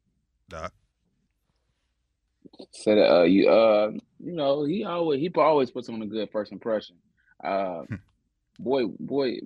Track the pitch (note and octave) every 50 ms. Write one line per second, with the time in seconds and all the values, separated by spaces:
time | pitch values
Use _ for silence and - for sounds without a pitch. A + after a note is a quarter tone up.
0 | _ _ _ _ _ _ _ _ _ - E2+ D#2+ E2 - _ _ _ _ _ _
1 | _ _ _ _ _ _ _ _ _ _ _ _ _ _ _ _ _ _ _ _
2 | _ _ _ _ _ _ _ _ - - _ - - - - - - G#2+ G#2+ G#2+
3 | F#2 A1 D2 F2 F2 E2+ F#2+ G2 - - F#2 A2 A2+ A2 G#2+ G#2 G#2+ G#2+ A2 G#2+
4 | - _ _ - - C#3+ F3 E3 C#3+ C#3 C#3 D3+ D3 C#3+ F3 G#3+ G#3 F3 F3 F3
5 | E3+ D#3+ C#3+ C3 D#3 F3+ F3 E3 D3 D#3 D#3 D3 C3 A#2+ - B2+ A#2 - A2+ A2
6 | A2 G2+ A2 A2 G#2 G2+ - G#2+ G2+ - G2+ F2+ - A#2 A2 G#2 - - _ _
7 | _ _ _ _ _ _ _ - - D#2 G2 G2 G2 F#2 F2 E2 - - A2 F#2
8 | - _ _ _ _ _ _ _ _ _ _ - F#2+ A#2 C#3 C3+ A#2+ F#2 - -
9 | - - C3 C#3 C3+ B2 F#2 - -